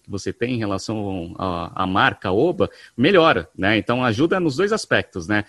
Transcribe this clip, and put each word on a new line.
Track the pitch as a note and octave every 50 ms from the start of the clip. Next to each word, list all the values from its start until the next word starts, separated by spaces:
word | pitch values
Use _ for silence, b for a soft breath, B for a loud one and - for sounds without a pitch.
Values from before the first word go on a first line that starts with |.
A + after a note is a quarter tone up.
| _
que | -
você | G2 G2 - G2 -
tem | - A#2+ B2 C3
em |
relação | A2+ A2 G2+ G2 F#2+ - - A2 G#2+ G2+ G2 F#2+ F#2 E2 F2 -
à, | - - F#2 F2 E2+ E2+ - - - F#2+
à |
marca | F#2+ F#2+ G#2 B2+ B2+ A2+ - - G2
Oba, | F#2 A2 D3 F#3+ A#3 F#3+ G2 - B B B B B
melhora, | A#2 B2 F3+ G3+ E3+ D#3+ D#3+ C3+ F2+ D#2 - _
né? | - F#2 G2+ A2+
Então, | G#2 - - A#2+ B2+ B2+
ajuda | A#2+ G#2 A2 D#3+ E3+ G3+
nos | F#3+ F3 D3+ B2+
dois | D3+ G3 G#3 A3
aspectos, | G#3 - - B2+ G#2 - - - F#2+ D#2+ F2
né? | G#2+ G#2 B